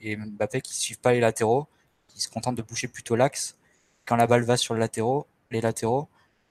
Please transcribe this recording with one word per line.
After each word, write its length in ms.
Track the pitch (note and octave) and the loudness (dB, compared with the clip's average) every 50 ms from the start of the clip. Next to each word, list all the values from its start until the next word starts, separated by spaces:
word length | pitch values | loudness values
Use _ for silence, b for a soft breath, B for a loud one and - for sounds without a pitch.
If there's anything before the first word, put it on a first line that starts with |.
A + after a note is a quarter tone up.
et 160 | A2 G#2+ G#2+ | -8 -8 -8
Mbappé 440 | G#2+ G#2+ G#2+ G#2 G#2 G#2+ G#2 - C3 | -6 -8 -8 -6 -4 -4 -2 -2 -4
qui 140 | - - - | -6 -6 -8
suivent 260 | - - - A#2 - | -6 -6 -6 -6 -2
pas 120 | - B2+ B2 | 2 2 4
les 80 | B2 | 4
latéraux, 460 | A#2+ A2+ A2 - A2+ G#2+ A#2 C3+ D3+ - _ _ _ _ _ _ _ _ | 4 2 2 2 2 2 2 2 0 -4 _ _ _ _ _ _ _ _
qui 120 | _ - | _ -10
se 80 | - - | -10 -8
contentent 280 | - A#2 - B2 B2 | -8 -6 -6 -4 -4
de 60 | A#2 A2 | -6 -6
boucher 260 | - A2+ - - A#2+ | -8 -8 -8 -8 -8
plutôt 280 | - - - - A#2 | -10 -10 -6 -2 2
l'axe. 400 | A#2 B2+ C#3+ - - - - - _ _ _ _ _ _ _ _ _ - | 2 2 2 2 -2 -10 -10 -10 _ _ _ _ _ _ _ _ _ -4
Quand 120 | - A#2 | 0 2
la 100 | A#2 A#2 | 4 4
balle 160 | A#2 A#2+ A#2+ A#2 | 6 6 4 4
va 140 | A2+ B2 | 4 2
sur 180 | A#2+ - - A#2 | 2 0 0 0
le 60 | A2+ | 0
latéraux, 460 | A2+ A2 - A2+ A2 A#2 C3+ D3 C#3+ _ _ _ _ - | -2 -2 -2 -2 -2 0 -2 -2 -4 _ _ _ _ -6
les 100 | A#2 A2+ | -4 -2
latéraux, 480 | A2+ A2+ A2 - - A2 A#2+ C#3 D#3+ - _ _ _ _ _ _ _ _ | 0 0 -2 0 0 0 0 0 -2 -4 _ _ _ _ _ _ _ _